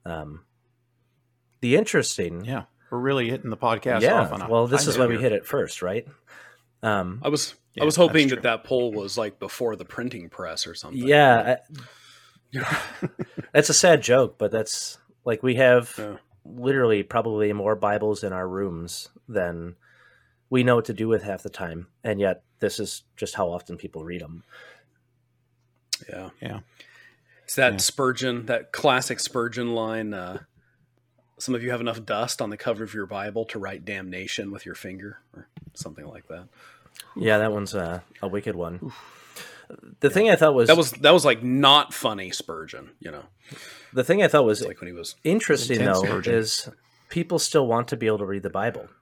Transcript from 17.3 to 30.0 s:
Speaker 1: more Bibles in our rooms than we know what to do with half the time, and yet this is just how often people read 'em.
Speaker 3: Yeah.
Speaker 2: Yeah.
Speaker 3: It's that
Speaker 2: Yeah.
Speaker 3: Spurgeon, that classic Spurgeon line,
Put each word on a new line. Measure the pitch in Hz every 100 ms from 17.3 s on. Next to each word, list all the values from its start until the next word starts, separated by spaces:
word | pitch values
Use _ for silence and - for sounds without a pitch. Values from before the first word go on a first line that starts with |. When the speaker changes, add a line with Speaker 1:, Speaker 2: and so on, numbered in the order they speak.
| 107 104
Speaker 1:
more | 104 101
Bibles | 104 107 104 107 101
in | 101
our | 92 92
rooms | 95 98 82 85 - - _ -
than | 104 87 85 85 85 _ _ _ _ _ _ _
we | 127
know | 123 120
what |
to | 113
do | 101 110
with | 110
half | 101 95
the | 101
time, | - 87 82 87 _
and | 113 101
yet | 98 92 _ _
this | 101 -
is | 101 - _ -
just | -
how | - 90
often | 87 - 85
people | 85 82
read | 80 90
'em. | 78 85 _ - - - _ _ _ _ _ _ _ _ _ _ _ - -
Speaker 3:
Yeah. | 92 95 _
Speaker 2:
Yeah. | 120 104 - _ - - - _ _ _
Speaker 3:
It's | - -
that | 127
Speaker 2:
Yeah. | 98
Speaker 3:
Spurgeon, | - - 127 123 127 120 110
that | 120 -
classic | - 151 127 123 120
Spurgeon | - 127 117 117 120
line, | 117 110 110